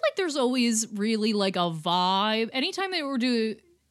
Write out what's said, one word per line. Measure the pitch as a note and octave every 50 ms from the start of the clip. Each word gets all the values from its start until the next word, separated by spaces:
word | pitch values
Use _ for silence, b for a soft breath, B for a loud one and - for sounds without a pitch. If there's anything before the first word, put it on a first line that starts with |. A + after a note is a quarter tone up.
| -
like | D5+ C#5+
there's | - F#4+ E4+ C#4
always | D4 B3+ B3 B3+ C4 A#3+ A#3+ A3+ G#3+ A3+ -
really, | G#3 G3+ G3+ A3 A3+ G#3+ G#3+ A3+ G#3+
like, | G#3 G3 F#3+ F3+
a | F#3 F3 F3
vibe. | E3 D#3+ D3+ F3 E3+ F3+ F3+ F#3 F#3+ F#3+ G3+ G#3+ A3 A3 A3+ A3+
Anytime | - C4 C#4 F4+ F#4+ - G4 F#4+
they | F#4 E4+
were | D4 C#4 C#4 B3+
do-, | A#3 B3+ A#3+ A3+ A3 A3 G#3 - _ _ _ _ _ -